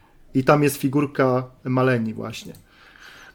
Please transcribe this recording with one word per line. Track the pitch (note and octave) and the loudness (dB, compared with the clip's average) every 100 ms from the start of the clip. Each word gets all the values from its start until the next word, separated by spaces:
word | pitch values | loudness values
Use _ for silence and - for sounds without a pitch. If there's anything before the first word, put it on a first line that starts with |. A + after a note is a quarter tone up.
| _ _ - | _ _ -6
i | C3+ | -2
tam | C3 D3 | 4 4
jest | D3 - | 4 0
figurka | C#3 C#3 C#3+ C#3+ C3 B2+ B2+ - | -2 0 -2 0 2 2 -2 -10
Maleni | C3 B2+ C3 B2 A2 | -4 0 2 0 -2
właśnie. | A2 A2 A2+ - - _ _ - - - - - | -6 -10 -12 -16 -18 _ _ -20 -20 -20 -20 -20